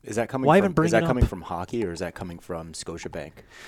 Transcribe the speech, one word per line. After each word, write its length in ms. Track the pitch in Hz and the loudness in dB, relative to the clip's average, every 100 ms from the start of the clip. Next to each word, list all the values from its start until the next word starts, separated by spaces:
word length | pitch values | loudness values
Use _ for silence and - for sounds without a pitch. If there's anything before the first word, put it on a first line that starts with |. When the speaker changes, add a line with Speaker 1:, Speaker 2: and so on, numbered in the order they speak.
Speaker 1:
Is 120 | - 110 | -6 -2
that 140 | 117 | -2
coming 180 | 131 135 | 0 6
Speaker 2:
Why 100 | 175 | 6
Speaker 1:
from, 80 | 202 | 6
Speaker 2:
even 60 | |
bring 120 | 160 165 | 2 4
Speaker 1:
is 40 | |
that 120 | 113 | 4
Speaker 2:
it 40 | 165 | 4
Speaker 1:
coming 160 | 123 | 4
Speaker 2:
up? 60 | 120 | 2
Speaker 1:
from 120 | 95 | 0
hockey 440 | 82 87 90 117 98 | -6 -6 -4 -2 -2
or 60 | |
is 80 | 85 | -4
that 160 | 90 - | -6 -6
coming 240 | 95 85 | -10 -10
from 340 | - 85 82 | -8 -8 -8
Scotiabank? 580 | 78 - 82 87 85 76 - - - | -12 -10 -10 -10 -10 -12 -14 -20 -20